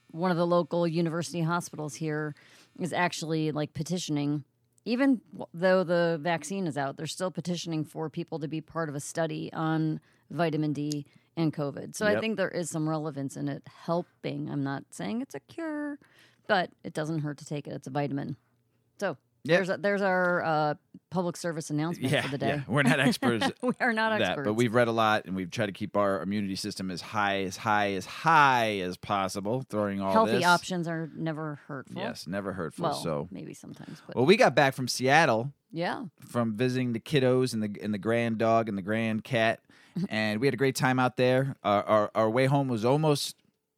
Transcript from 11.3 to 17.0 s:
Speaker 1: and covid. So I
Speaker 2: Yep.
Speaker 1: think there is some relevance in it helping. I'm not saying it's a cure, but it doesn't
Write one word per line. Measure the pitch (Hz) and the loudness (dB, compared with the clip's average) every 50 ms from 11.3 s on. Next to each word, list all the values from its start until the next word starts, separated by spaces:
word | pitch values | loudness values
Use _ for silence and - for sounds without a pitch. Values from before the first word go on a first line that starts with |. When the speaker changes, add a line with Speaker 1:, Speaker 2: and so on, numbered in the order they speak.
| _ 165 | _ 0
Speaker 1:
and | 165 156 147 | 0 0 0
covid. | - 147 143 - - - - 151 | 0 -4 -4 -6 -8 -10 -12 -6
So | - 214 | -2 0
I | 208 | 2
Speaker 2:
Yep. | 208 214 | 2 2
Speaker 1:
think | 220 226 214 190 | 0 -2 -2 -2
there | 190 - | -2 -2
is | - - 175 147 | -2 -4 -4 -4
some | - 160 156 156 | -4 -2 -2 0
relevance | 160 156 151 160 139 139 139 139 - 143 | -2 -2 -4 -6 -6 -6 -8 -8 -6 -6
in | 143 143 | -6 -6
it | 139 143 - - - - - | -6 -6 -10 -16 -20 -12 -6
helping. | - 165 175 175 - _ _ - 147 139 147 147 135 | -2 -2 -2 -2 -4 _ _ -8 -8 -6 -6 -6 -6
I'm | 139 143 135 | -4 -4 -4
not | 139 139 139 - - | -4 -4 -6 -10 -12
saying | - - 175 190 214 233 | -12 -10 -8 -6 -6 -6
it's | 269 - - | -8 -8 -12
a | - | -14
cure, | - _ - - 330 320 302 294 294 294 285 285 _ _ _ _ - _ _ _ _ | -16 _ -12 -10 -8 -8 -6 -6 -6 -8 -8 -12 _ _ _ _ -20 _ _ _ _
but | - 220 190 170 - - _ - | 0 0 0 0 -2 -6 _ -14
it | - - | -8 -4
doesn't | - | -4